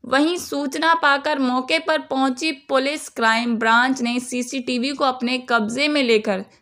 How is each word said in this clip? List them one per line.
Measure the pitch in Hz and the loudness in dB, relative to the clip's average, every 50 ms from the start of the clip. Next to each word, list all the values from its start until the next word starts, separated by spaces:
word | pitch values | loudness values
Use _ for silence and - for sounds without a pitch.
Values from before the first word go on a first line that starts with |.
| - | -4
वहीं | 254 247 262 294 320 359 | 0 0 2 2 2 0
सूचना | 349 349 - - 285 294 285 277 320 330 330 330 | -4 -6 -6 -6 -4 -4 -4 -4 -2 2 2 2
पाकर | 320 - 285 277 285 277 302 302 285 | 4 4 2 2 2 0 -2 -2 0
मौके | 269 247 247 254 262 - 311 330 | 0 0 0 -2 -2 0 -2 -2
पर | 320 - 311 311 | 0 0 -2 -2
पहुंची | - - - 262 269 269 254 254 302 320 302 269 _ - | -2 -4 -2 0 0 0 -2 -2 -4 -4 -4 -4 _ 0
पुलिस | 269 262 262 277 302 311 - - | 0 0 2 0 -4 -4 -8 -12
क्राइम | _ - 233 226 220 226 240 240 233 | _ 0 2 2 2 2 0 0 -2
ब्रांच | 214 233 226 226 233 247 262 262 262 | 0 2 4 4 4 4 2 0 0
ने | 240 240 240 247 | -2 -2 -2 -4
सीसीटीवी | 247 - - 247 247 247 - 269 247 254 254 247 233 277 | -4 -4 -4 -4 -4 -4 -6 -6 -4 -2 -2 -2 -2 -2
को | 285 269 302 | -2 0 0
अपने | 262 254 254 240 247 254 254 254 - | -2 0 -2 -4 -2 -2 -4 -2 0
कब्जे | 247 233 214 208 233 254 285 | 0 0 0 0 -2 0 0
में | 302 302 294 269 | 2 2 2 4
लेकर | 233 226 214 214 220 196 185 202 - _ _ | 4 4 2 4 0 -2 -2 -4 -10 _ _